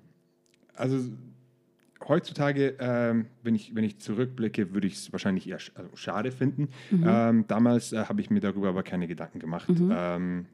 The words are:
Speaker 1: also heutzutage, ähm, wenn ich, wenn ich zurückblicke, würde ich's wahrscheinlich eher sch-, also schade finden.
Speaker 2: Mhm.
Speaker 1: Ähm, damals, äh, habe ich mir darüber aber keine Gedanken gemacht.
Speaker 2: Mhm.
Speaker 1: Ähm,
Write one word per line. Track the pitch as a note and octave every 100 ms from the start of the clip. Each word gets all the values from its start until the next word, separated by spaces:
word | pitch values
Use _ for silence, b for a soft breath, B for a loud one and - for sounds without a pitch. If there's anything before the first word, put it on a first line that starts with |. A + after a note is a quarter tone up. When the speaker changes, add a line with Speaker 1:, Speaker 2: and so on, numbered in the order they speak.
| _ _ _ _ _ _ _ -
Speaker 1:
also | C3 C3 B2 G#2 B2 - _ _ _ _ _ - -
heutzutage, | D#3 - - C#3+ C#3 C#3 -
ähm, | B2 A#2+ A#2+ A#2 A2 -
wenn | A#2 A2
ich, | -
wenn | A2
ich | A2 -
zurückblicke, | - G#2+ B2+ B2+ A2 - F#2+ F#2+
würde | F#2+
ich's | - -
wahrscheinlich | F#2 G2+ F#2 F2+
eher | F2
sch-, | -
also | - F#2 -
schade | - F2+ A#2+
finden. | B2+ D3+ C3 D3 B B
Speaker 2:
Mhm. | F#3+
Speaker 1:
Ähm, | E3+ A2+ A#2 A#2 G#2+
damals, | G#2 A#2+ A#2+ A#2+
äh, | A2+ G#2
habe | G2+
ich | -
mir | G#2
darüber | G2+ F#2+ G2
aber | F2+
keine | F#2 F#2 F2
Gedanken | E2+ E2 F2
gemacht. | E2 E2+ -
Speaker 2:
Mhm. | E3+ F3+
Speaker 1:
Ähm, | G#3 F2 F2 - F2+ F2+